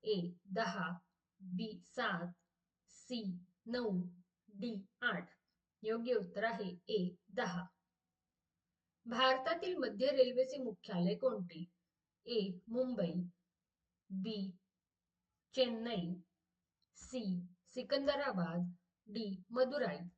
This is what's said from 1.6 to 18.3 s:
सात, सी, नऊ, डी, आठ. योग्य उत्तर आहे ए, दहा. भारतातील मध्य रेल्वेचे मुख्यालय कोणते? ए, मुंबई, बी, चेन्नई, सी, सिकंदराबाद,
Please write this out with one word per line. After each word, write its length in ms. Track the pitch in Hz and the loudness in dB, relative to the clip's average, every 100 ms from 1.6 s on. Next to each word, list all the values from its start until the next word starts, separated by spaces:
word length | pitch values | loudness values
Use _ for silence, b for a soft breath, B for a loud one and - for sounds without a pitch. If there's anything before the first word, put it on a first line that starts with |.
| 220 - | -4 -6
सात, 480 | - - 226 180 175 - _ _ _ _ _ | -10 -2 0 0 -2 -8 _ _ _ _ _
सी, 500 | - - 247 202 180 - _ - | -20 -6 -4 -4 -6 -10 _ -4
नऊ, 380 | 247 233 185 175 - - _ _ | -2 0 0 -2 -8 -20 _ _
डी, 380 | 202 240 208 196 _ | -8 -6 -6 -10 _
आठ. 280 | 240 185 - - _ _ _ _ | -2 0 -6 -16 _ _ _ _
योग्य 320 | 214 226 233 | -2 0 2
उत्तर 300 | 233 185 202 | 2 2 0
आहे 340 | 226 226 196 175 - | 0 0 -4 -6 0
ए, 260 | 214 180 - _ | 2 2 -2 _
दहा. 320 | - 214 175 175 _ _ _ _ _ _ _ _ _ _ _ _ _ 233 | -2 0 0 -4 _ _ _ _ _ _ _ _ _ _ _ _ _ -6
भारतातील 680 | 233 262 262 330 339 370 339 | 4 4 4 2 0 0 0
मध्य 300 | 247 202 262 | -2 2 2
रेल्वेचे 460 | 269 247 247 262 285 | 6 6 6 0 0
मुख्यालय 520 | 247 190 - 185 175 214 | -6 -6 -4 0 2 2
कोणते? 500 | 262 214 175 165 175 _ _ _ _ _ - | 0 0 -6 -8 -12 _ _ _ _ _ -2
ए, 340 | 233 196 180 - | 0 0 -4 -6
मुंबई, 460 | 233 254 233 170 170 175 - _ _ _ _ _ _ _ | -2 0 2 0 0 -4 -8 _ _ _ _ _ _ _
बी, 420 | 190 190 214 196 175 _ _ _ _ _ _ _ _ _ | -4 -2 -2 -4 -8 _ _ _ _ _ _ _ _ _
चेन्नई, 600 | 262 247 226 233 214 165 180 - _ _ _ _ _ _ - | 0 2 2 -2 -2 -2 -4 -10 _ _ _ _ _ _ -20
सी, 520 | - 254 208 180 180 - _ | -8 -4 -2 -2 -4 -14 _
सिकंदराबाद, 1080 | - - 285 175 285 285 | -10 0 2 4 2 2